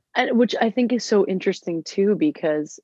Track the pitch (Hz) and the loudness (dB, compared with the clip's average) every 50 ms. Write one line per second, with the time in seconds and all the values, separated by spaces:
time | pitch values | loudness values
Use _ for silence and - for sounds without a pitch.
0 | _ _ _ 254 254 - 254 226 247 220 - - 233 226 - 254 247 220 254 220 | _ _ _ -2 -2 2 4 2 2 2 2 0 0 0 2 0 0 0 0 -2
1 | - - 226 202 185 - 190 185 - 202 180 - _ 175 170 165 156 - - 196 | -2 2 2 2 2 2 0 -2 -2 -2 -4 -4 _ -6 -6 -6 -6 -8 -2 0
2 | 196 208 208 156 160 151 143 - - 156 151 151 151 - - - | 2 2 2 2 2 0 0 0 -2 -2 -2 -2 -4 -6 -10 -20